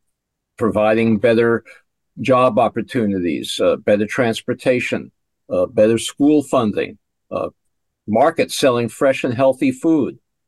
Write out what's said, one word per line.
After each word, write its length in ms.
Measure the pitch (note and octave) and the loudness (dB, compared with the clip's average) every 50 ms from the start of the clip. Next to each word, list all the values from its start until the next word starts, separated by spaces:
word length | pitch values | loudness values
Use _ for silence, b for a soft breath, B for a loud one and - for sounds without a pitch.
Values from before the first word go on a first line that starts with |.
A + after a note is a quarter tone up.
| _ _ _ _ _ _ _ _ _ _ _ - | _ _ _ _ _ _ _ _ _ _ _ -4
providing 580 | A#2+ G#2+ E2+ A2 G#2+ G#2+ A2+ A2+ A2+ A2+ A2 | -4 -2 0 2 2 2 2 2 2 0 0
better 480 | G2+ - A#2+ A2+ A2+ A#2 A#2 A#2 A2 B B B B B _ _ _ _ _ _ - | 2 2 2 2 2 2 2 0 -2 B B B B B _ _ _ _ _ _ -6
job 380 | A2+ C3+ B2+ B2 B2+ B2+ G#2+ B2 | 0 0 2 2 2 2 2 2
opportunities, 1000 | A#2 G#2 - A#2+ G#2+ - - B2+ A2 G#2 G2 F#2+ F2 E2+ D2+ A#1 - - - - | 0 0 -2 -6 -8 -6 -4 -2 -2 -2 -2 -2 -2 -4 -4 -4 -6 -8 -4 -2
uh, 180 | F#2 F2 D#2+ | 0 0 0
better 280 | C#2+ - - G#2+ G2+ G#2+ | 0 0 0 0 0 0
transportation, 1040 | G2+ - - B2+ A2+ A2 - - - B2 - - C#3 B2+ B2 - - B2 F2+ - - _ _ _ _ _ _ _ - | -2 -2 -2 -2 -2 -2 -4 -6 -8 -8 -2 -2 -2 0 0 -2 -4 -6 -8 -8 -12 _ _ _ _ _ _ _ -6
uh, 160 | - F2+ F2+ | -2 -2 -2
better 320 | - B2 A2 G#2+ A2 A#2 | 0 2 2 4 4 2
school 460 | A2 - - - - C#3+ D3 D3+ D3+ | 0 -2 -6 -2 0 2 4 4 2
funding, 560 | C#3+ - - C3 A#2 G#2+ G2 - - - - - _ _ _ _ _ _ | 2 0 0 0 0 0 -2 -4 -6 -6 -8 -16 _ _ _ _ _ _
uh, 180 | G2+ G2 - - - _ _ _ _ _ _ _ _ _ _ | -8 -8 -8 -8 -10 _ _ _ _ _ _ _ _ _ _
markets 480 | - G#2 A2+ C3+ E3 E3 - B2+ - - | -2 0 2 2 2 2 0 -4 -4 -2
selling 320 | - - C3+ A#2+ A#2+ A#2+ A2+ | 0 0 2 2 0 -2 -4
fresh 340 | - - C#3+ C3+ C3 - - | -2 0 0 0 0 0 -4
and 80 | C3+ | -4
healthy 400 | A#2 A#2 C3+ C3+ C3 - D#3+ C3 | -2 0 2 0 2 2 0 -2
food. 460 | B2+ - - E3 D#3+ D3+ A#2+ F#2 - - _ _ _ _ _ | -2 0 0 0 2 0 0 -4 -6 -12 _ _ _ _ _